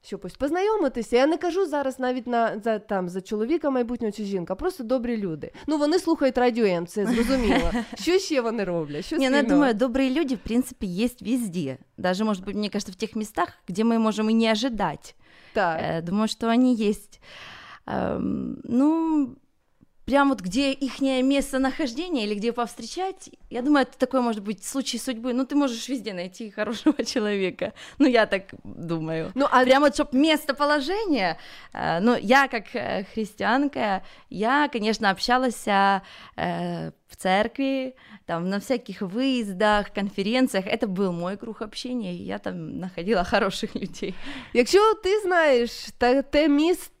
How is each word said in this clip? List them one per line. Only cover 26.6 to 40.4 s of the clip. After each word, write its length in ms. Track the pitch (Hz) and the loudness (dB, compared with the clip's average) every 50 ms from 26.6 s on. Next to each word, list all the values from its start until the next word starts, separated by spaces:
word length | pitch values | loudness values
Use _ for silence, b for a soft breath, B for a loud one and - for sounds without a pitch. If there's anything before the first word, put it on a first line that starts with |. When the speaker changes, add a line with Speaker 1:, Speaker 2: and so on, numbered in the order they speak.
| 214 214 240 208 - - - - 233 | -4 -4 -4 0 2 2 2 2 -2
Speaker 2:
<laughs> 20 | |
человека. 680 | 233 - 262 214 208 208 202 190 180 - - - 196 - B B B B B | -2 -2 -2 0 0 0 0 -2 -2 -2 -4 -6 -6 -6 B B B B B
Ну, 80 | 277 262 | 4 6
я 180 | 240 226 214 | 6 6 4
так 160 | 202 - 196 190 - - - - | 4 0 -4 -4 -6 -20 -18 -16
думаю. 680 | - - - - 160 170 165 156 156 160 160 160 185 190 | -16 -14 -12 -6 -4 -4 -4 -4 -4 -4 -4 -6 -6 -2
Speaker 1:
Ну, 100 | 247 277 - | 0 0 4
а 120 | - 240 254 | 6 4 6
Speaker 2:
Прям 180 | 254 254 269 | 6 6 6
вот, 120 | 294 294 - | 6 4 2
чтоб 200 | - 294 294 - | 2 -2 0 2
местоположение, 1200 | 254 294 320 311 294 - - 269 - 294 285 294 302 262 285 370 415 453 392 302 240 190 175 156 B B B B B B B - | 2 4 4 4 2 0 -4 -2 -2 0 2 2 0 0 -2 -4 -2 0 0 0 2 2 0 -2 B B B B B B B -10
э, 260 | - - 156 160 170 | -4 -2 -2 0 2
ну, 140 | 196 233 247 - | 2 2 2 2
я 260 | - 196 247 269 277 262 | 2 4 6 6 6 4
как, 280 | 254 226 196 - - | 0 -6 -8 -6 -8
э, 300 | 240 - - - 185 196 - - | -6 -6 -4 -4 -4 -6 -6 -6
христианка, 880 | 226 220 196 - - 196 196 226 269 294 285 - 262 247 214 196 190 B B B B B B | -8 -8 -8 -6 -4 -2 0 2 2 0 0 -2 -2 -2 -2 -2 -4 B B B B B B
я, 380 | - 175 208 226 262 285 294 285 - | -8 -4 -2 0 2 2 2 0 0
конечно, 360 | 247 202 214 220 214 226 202 | -2 0 0 -2 2 2 0
общалась, 580 | 190 185 - - 240 254 262 254 220 - - - | 0 0 0 0 2 2 2 0 -2 -2 -2 0
э, 340 | 202 196 196 196 196 190 185 B B B B B B - | 2 4 4 4 2 2 -2 B B B B B B -4
э, 540 | 170 175 170 170 175 175 175 165 160 160 - _ _ _ | -4 -2 -2 -4 -4 -4 -4 -6 -8 -10 -10 _ _ _
в 80 | - | -20
церкви, 800 | - - 190 185 196 214 226 226 - 277 269 269 269 262 262 254 B B B 220 196 B | -4 0 2 2 2 2 0 -2 -2 -2 -2 0 -2 -4 -6 -10 B B B -20 -20 B
там, 240 | - 170 165 170 185 | -6 -4 -4 -2 -2
на 80 | 196 202 | -4 -4
всяких 420 | 196 - 269 208 - - 190 - | -2 -2 -2 -2 -2 -8 -10 -8
выездах, 920 | 208 180 180 226 262 269 262 247 226 202 190 180 214 214 208 208 202 - - | -8 -6 -2 -2 0 0 0 0 -2 -4 -2 0 2 4 4 2 0 -2 -4
конференциях. 680 | - 196 202 - - 196 202 233 254 | -4 -4 -4 -4 -4 -2 0 2 2